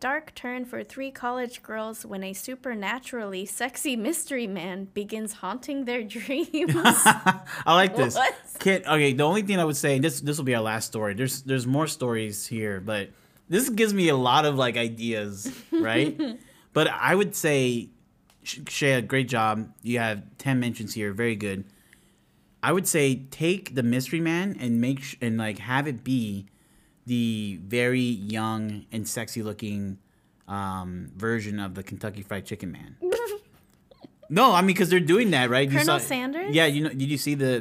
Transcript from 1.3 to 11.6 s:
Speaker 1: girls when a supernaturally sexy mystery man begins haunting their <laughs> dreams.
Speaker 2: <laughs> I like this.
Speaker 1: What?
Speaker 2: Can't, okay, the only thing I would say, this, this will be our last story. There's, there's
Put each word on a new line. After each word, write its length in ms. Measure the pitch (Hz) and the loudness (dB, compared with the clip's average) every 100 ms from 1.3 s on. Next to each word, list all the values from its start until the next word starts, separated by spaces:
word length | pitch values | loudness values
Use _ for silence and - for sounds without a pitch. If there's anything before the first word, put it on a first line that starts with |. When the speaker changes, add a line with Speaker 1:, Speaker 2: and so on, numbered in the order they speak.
| 254 247 247 | -4 -6 -10
Speaker 1:
girls 420 | - 220 220 220 226 | -12 -8 -8 -10 -10
when 200 | 196 190 | -8 -8
a 80 | |
supernaturally 1120 | 190 - 254 262 220 196 240 262 240 202 185 196 | -8 -10 -10 -8 -6 -4 -6 -6 -8 -8 -8 -8
sexy 500 | - 247 247 302 240 | -6 -6 -4 -4 -2
mystery 520 | 214 339 - 269 226 | -2 -4 -4 -4 -4
man 420 | 196 175 185 190 | -4 -6 -8 -8
begins 420 | 208 208 220 220 - | -8 -6 -6 -8 -8
haunting 500 | 185 240 277 277 247 | -8 -8 -6 -6 -2
their 180 | 247 | -4
<laughs> 0 | |
dreams. 720 | 214 226 - 277 339 302 339 320 | -6 -8 -4 -4 -2 -2 0 4
Speaker 2:
<laughs> 0 | |
I 680 | 269 - 220 214 185 - - - - | 6 8 6 6 4 0 -4 -4 6
like 280 | 170 190 190 | 6 6 4
this. 200 | 123 220 | 2 2
Speaker 1:
What? 200 | 269 - - - | 0 0 -12 -2
Speaker 2:
Can't, 260 | 190 190 139 | 2 2 2
okay, 280 | 151 143 | 4 4
the 100 | 131 | 4
only 200 | 147 202 | 4 2
thing 160 | 202 190 | 2 2
I 40 | |
would 140 | 156 143 | 2 2
say, 200 | 147 135 | 2 2
this, 220 | 160 135 | 2 0
this 160 | 139 147 | -4 -2
will 80 | |
be 120 | 131 120 | 0 2
our 60 | |
last 260 | 110 110 - | 0 -2 -4
story. 260 | 110 107 | -4 -2
There's, 280 | 101 127 - | 0 -2 -4
there's 220 | 131 135 | -2 -2